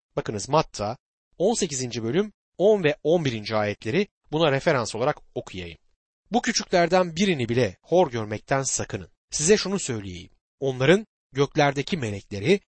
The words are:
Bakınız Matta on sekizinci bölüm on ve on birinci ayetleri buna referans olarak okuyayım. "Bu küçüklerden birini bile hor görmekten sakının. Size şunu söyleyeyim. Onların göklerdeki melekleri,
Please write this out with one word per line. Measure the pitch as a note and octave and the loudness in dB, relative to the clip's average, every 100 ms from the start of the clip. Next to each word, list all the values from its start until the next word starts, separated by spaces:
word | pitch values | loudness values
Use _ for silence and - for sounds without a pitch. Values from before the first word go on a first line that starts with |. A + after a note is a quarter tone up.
| _ - | _ -8
Bakınız | - G#2+ G#2+ | -6 -6 0
Matta | D#3 D3 - G#2 B2 _ _ _ - | 0 0 -4 -6 -8 _ _ _ -2
on | F#3 | 0
sekizinci | A3+ F3+ C3+ B2+ A#2 | 0 -2 -4 -6 -4
bölüm | A2+ D#3 G#3+ - _ - | -2 -2 -2 -8 _ 2
on | G3 G#3+ | 4 4
ve | D3 - | 2 0
on | D3+ F3 | 2 2
birinci | C#3+ A2 G#2 G#2+ | 0 -4 -2 -2
ayetleri | G#2 G2+ A2 D#3 G#3 _ - | 0 -2 -2 -2 -2 _ -6
buna | D3+ D#3+ | 0 2
referans | C3+ F3 C#3 A2 | 2 2 0 0
olarak | G#2+ C3+ D3 _ | -2 -2 -4 _
okuyayım. | A2 - F#2 E2+ D#2+ _ _ _ _ - | -12 -10 -12 -12 -14 _ _ _ _ -4
"Bu | A3+ | -2
küçüklerden | - - - F3+ E3+ F#3 F3+ D#3+ | 0 -4 0 2 4 2 2 0
birini | G3+ D3+ A2+ | 0 0 0
bile | A#2 G#2+ - | 0 0 -2
hor | - F3 D#3+ | 0 2 2
görmekten | A#2 G#2+ G#2+ - C3+ | 0 -6 -6 -2 -2
sakının. | C3 - - G#2 E2+ _ _ | -2 -4 -6 -8 -12 _ _
Size | - D#3 G#3+ | -2 2 2
şunu | F#3 G3+ | 2 -4
söyleyeyim. | - A2+ G2 F2 - _ _ - | -4 -8 -8 -14 -16 _ _ -6
Onların | C3+ B2+ C3+ G3 A3 _ _ | -4 2 4 4 2 _ _
göklerdeki | C3 C#3 D3+ C#3+ C#3 - E3+ | -2 0 2 2 2 -4 -4
melekleri, | A2+ G2 - G2 A2+ G3 _ | -4 -6 -10 -4 0 0 _